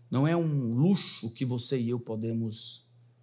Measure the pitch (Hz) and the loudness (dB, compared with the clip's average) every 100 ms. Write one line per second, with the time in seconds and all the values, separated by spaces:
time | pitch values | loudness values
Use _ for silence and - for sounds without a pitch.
0 | - 123 151 170 160 143 117 117 175 196 | -4 0 2 2 2 0 0 4 4 4
1 | - - 113 - 127 123 - 135 117 123 | 0 -6 -8 -4 -2 0 0 0 0 -2
2 | 120 110 113 113 113 110 - - - _ | -4 -4 -2 -2 -4 -6 -8 -12 -18 _
3 | - _ | -20 _